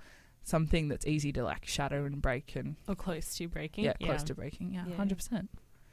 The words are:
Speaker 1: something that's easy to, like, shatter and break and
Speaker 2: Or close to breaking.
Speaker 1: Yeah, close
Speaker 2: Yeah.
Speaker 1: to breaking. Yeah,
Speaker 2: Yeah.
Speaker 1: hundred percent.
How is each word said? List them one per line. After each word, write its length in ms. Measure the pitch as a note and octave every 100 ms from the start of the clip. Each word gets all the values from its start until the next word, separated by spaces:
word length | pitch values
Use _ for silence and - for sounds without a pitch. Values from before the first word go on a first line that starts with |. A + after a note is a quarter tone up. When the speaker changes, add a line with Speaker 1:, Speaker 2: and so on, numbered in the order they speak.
| - - - - -
Speaker 1:
something 420 | D#3+ D#3 E3+ D3
that's 180 | B2 -
easy 280 | D3+ C#3+
to, 100 | C#3
like, 220 | A2+ D2 -
shatter 400 | - C#3 C#3+ C#3+
and 160 | C#3+
break 340 | C#3 B2+ - C3+
and 220 | - D3+ -
Speaker 2:
Or 80 | F#3+
close 400 | F#3 D#3+ - -
to 120 | E3+
breaking. 340 | E3 D#3 -
Speaker 1:
Yeah, 100 | D3
close 280 | - - C#3
Speaker 2:
Yeah. 40 | D3+
Speaker 1:
to 100 | C3+
breaking. 380 | C#3+ - F3+
Yeah, 120 | F#3 F3
Speaker 2:
Yeah. 80 | F3
Speaker 1:
hundred 200 | G3 F#3+
percent. 320 | - A3+ F#3+ - - - -